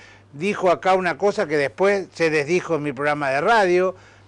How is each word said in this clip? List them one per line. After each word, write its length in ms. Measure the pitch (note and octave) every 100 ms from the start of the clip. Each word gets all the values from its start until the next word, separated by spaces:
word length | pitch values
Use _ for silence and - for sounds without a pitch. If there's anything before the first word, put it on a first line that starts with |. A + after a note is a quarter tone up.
| - - _
dijo 360 | C#3 F#3+ G3+ F#3
acá 240 | D#3+ F#3
una 240 | F#3+ F3+ D3
cosa 300 | G3+ G3+ E3
que 100 | D3+
después 520 | C#3 - G3 G3+ E3+
se 160 | - E3
desdijo 460 | D3+ C#3+ F3 - D#3
en 80 |
mi 100 | D3
programa 380 | C3 D3 D3 C#3
de 100 | C3+
radio. 540 | F3+ A#3 F#3+ F3+ F#3 F3+ - -